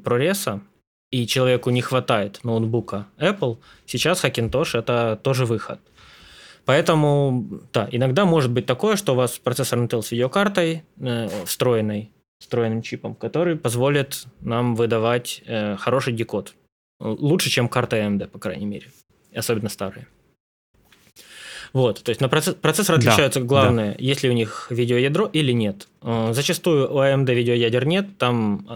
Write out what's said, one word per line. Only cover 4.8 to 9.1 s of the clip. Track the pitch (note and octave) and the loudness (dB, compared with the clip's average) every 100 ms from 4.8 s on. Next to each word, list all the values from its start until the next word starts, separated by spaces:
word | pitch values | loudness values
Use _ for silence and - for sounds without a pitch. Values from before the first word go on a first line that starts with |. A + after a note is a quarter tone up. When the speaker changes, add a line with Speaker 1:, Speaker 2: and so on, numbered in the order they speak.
| A2 A#2+ A#2 G#2+ | 0 0 0 0
Speaker 1:
тоже | C3+ B2+ A#2+ | -2 0 0
выход. | A2+ - - _ _ - - - - - - - | -2 -6 -14 _ _ -20 -20 -20 -20 -20 -6 2
Поэтому, | C#3+ E3+ D#3+ D3 C#3+ C#3 B2+ G2+ G2+ - | 2 4 4 4 4 2 0 -4 -10 -6
да, | A#2+ G#2 | -4 -2
иногда | A#2+ C3 C3+ G3 | 0 2 2 4
может | E3 B2+ | 4 2
быть | A#2+ - | 0 -2
такое, | B2 G#3+ G3+ | 0 0 0
что | G3+ | 0